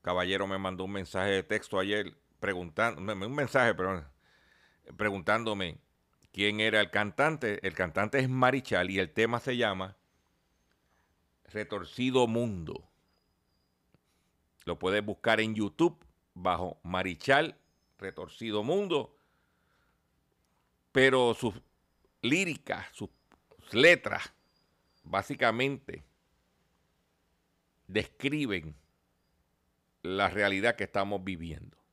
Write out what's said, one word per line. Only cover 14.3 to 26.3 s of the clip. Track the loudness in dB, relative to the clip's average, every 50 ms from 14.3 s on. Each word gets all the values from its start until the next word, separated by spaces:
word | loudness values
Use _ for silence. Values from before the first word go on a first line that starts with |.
| _ _ _ _ _ _ -8
Lo | -8 -8 -2
puedes | 0 0 0 0 0
buscar | -2 -8 -4 _ 2 2 4
en | 2 0 0
YouTube | -2 -2 -4 0 2 2 2 2 _ -20 -20 _ _ _ _ _
bajo | -4 -2 -2 0 0 -2 -6 -8 _ _
Marichal, | -6 -4 -2 -2 -2 -4 -6 2 4 4 4 4 0 -6 _ _ _ _ _ _ _ _ _
Retorcido | -12 -12 -10 -10 -14 -14 -12 -10 -8 -4 -2 -2 0
Mundo. | 0 0 -2 0 0 -2 -2 -2 -4 _ _ _ _ _ _ _ _ _ _ _ _ _ _ _ _ _ _ _ _ _ _ _ _ _ _ _ _ _ _ _ _ _ _ _ _ _
Pero | 6 6 8 8 6 6 4 4
sus | 2 -2 -4 -4 -4 -16 _ _ _ _ _ _ _ _ _ _ _ -2
líricas, | 0 2 2 0 -2 -4 -8 _ -8 -8 -8 -8 -14 -12
sus | -12 -12 -12 _ _ _ _ -20 _ _ _ -20 _ -18 -4 0
letras, | 6 8 8 6 6 4 -4 -6 -6 -6 -8 _ _ _ _ _ _ _ _ _ _ _ _ _ _ _
básicamente, | -4 -4 -4 -2 -4 -4 0 2 2 2 2 0 -2 -2 -6 _ -14 -16 -16 -16 _ _ _ _ _